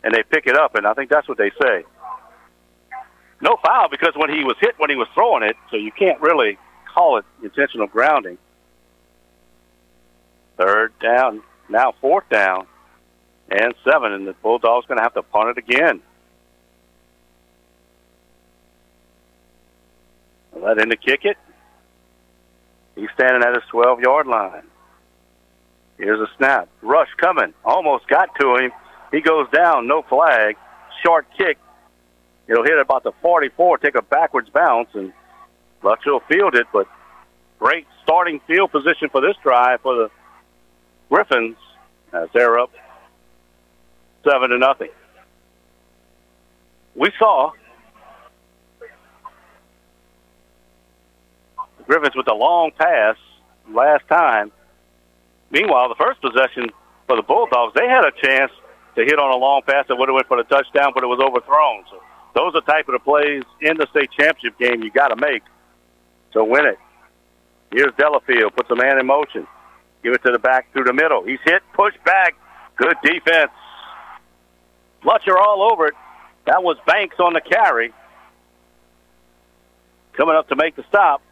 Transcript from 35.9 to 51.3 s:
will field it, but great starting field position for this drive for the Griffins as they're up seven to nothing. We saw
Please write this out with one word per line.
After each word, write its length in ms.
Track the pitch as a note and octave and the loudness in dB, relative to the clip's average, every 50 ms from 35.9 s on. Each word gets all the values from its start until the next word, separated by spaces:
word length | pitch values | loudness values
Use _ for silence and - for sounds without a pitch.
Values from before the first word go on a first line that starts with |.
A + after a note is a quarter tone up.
| A2 - - D3 | -2 -2 -2 -4
will 120 | C#3+ B2 | -4 -4
field 340 | - - D#3 F#3 G3+ F#3+ B2+ | -2 -2 0 0 0 2 0
it, 120 | A#2+ A#2+ - | 0 -2 0
but 160 | - G#2 G2 - - - - _ _ - - _ _ _ _ _ _ _ | -2 -2 -2 -2 -8 -20 -20 _ _ -20 -20 _ _ _ _ _ _ _
great 280 | - B2 D3+ E3+ D3 _ _ _ _ | -2 -2 -2 -2 -6 _ _ _ _
starting 380 | - D#3+ F3 F3+ F3 D#3 C#3+ | 0 0 2 2 0 -4 -8
field 320 | _ - D#3+ F3+ G3 - - | _ -2 0 0 0 0 0
position 360 | D3+ C3+ D#3+ D#3+ - D#3 C#3+ | -2 0 0 -2 -2 -4 -4
for 140 | - C#3 C3 | -2 0 0
this 140 | F3 G3+ - - | 0 -2 -2 0
drive 380 | C#3+ B2+ A#2+ B2 B2+ B2+ A#2+ | 2 2 4 4 2 0 -2
for 140 | _ C3 B2+ | _ -4 -2
the 160 | A#2+ A2+ G#2 _ _ _ _ _ _ _ _ _ _ _ _ _ _ _ _ _ _ _ _ | -2 -2 -4 _ _ _ _ _ _ _ _ _ _ _ _ _ _ _ _ _ _ _ _
Griffins 480 | C#3 F3+ G#3 _ C#3 A#2+ A2+ A2+ A2+ _ - - _ _ _ _ _ _ _ _ - | 0 0 0 _ -2 -2 -2 -4 -10 _ -20 -20 _ _ _ _ _ _ _ _ -8
as 160 | E2+ E2 E2 _ | -8 -8 -2 _
they're 240 | A#2+ B2 A#2+ A#2 A#2+ | 2 2 4 2 0
up 120 | B2 - _ - - - - - _ _ _ _ _ _ _ _ _ _ _ _ _ _ _ _ _ _ _ _ _ _ _ _ _ | 0 -4 _ -20 -20 -20 -20 -20 _ _ _ _ _ _ _ _ _ _ _ _ _ _ _ _ _ _ _ _ _ _ _ _ _
seven 260 | D3 C#3+ C3 B2+ B2+ | 0 0 2 0 0
to 80 | B2 B2 | 0 2
nothing. 320 | C3 C3+ C3+ _ - D#2+ - _ _ _ _ _ _ _ _ _ _ _ _ _ _ _ _ _ _ _ _ _ _ _ _ _ _ _ _ _ _ _ _ _ _ _ _ _ _ _ _ | 2 2 2 _ -6 -14 -14 _ _ _ _ _ _ _ _ _ _ _ _ _ _ _ _ _ _ _ _ _ _ _ _ _ _ _ _ _ _ _ _ _ _ _ _ _ _ _ _
We 160 | - C#3 G3+ - - | -2 -2 -2 2 2
saw 340 | A3 A3 F#3+ C#3+ C3 D#3 D#3 _ _ - - _ _ _ _ - - - - - - - _ _ _ _ _ _ _ _ _ _ A#4+ A4+ - _ _ _ _ _ _ - _ _ _ _ _ _ _ _ _ _ _ _ _ _ _ _ _ _ _ _ _ _ _ _ _ _ _ _ _ _ _ _ _ _ _ _ _ _ _ _ | 2 4 4 2 0 -2 -4 _ _ -20 -20 _ _ _ _ -20 -20 -20 -20 -20 -20 -20 _ _ _ _ _ _ _ _ _ _ -20 -20 -20 _ _ _ _ _ _ -20 _ _ _ _ _ _ _ _ _ _ _ _ _ _ _ _ _ _ _ _ _ _ _ _ _ _ _ _ _ _ _ _ _ _ _ _ _ _ _ _